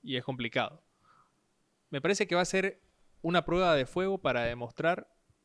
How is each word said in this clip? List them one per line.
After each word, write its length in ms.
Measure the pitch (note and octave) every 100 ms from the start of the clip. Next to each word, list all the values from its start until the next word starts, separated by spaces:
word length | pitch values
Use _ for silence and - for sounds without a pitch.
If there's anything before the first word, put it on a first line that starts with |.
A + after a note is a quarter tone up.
y 140 | - B2
es 80 |
complicado. 580 | B2+ B2+ A#2 C3 A2 - _ _ _ _ _ _ _ _ _ _ -
Me 100 | C#3+
parece 280 | E3 G3+ F#3+
que 80 | F3
va 60 |
a 40 | F3+
ser 360 | F#3+ F#3+ - _ _ _ _
una 220 | E3 F3
prueba 320 | - F3 F3+ D3
de 100 | B2+
fuego 340 | F3+ F#3+ F#3+
para 240 | C#3+ B2
demostrar 640 | A#2 A#2+ A#2+ - D#3+ F#3 - _ _ _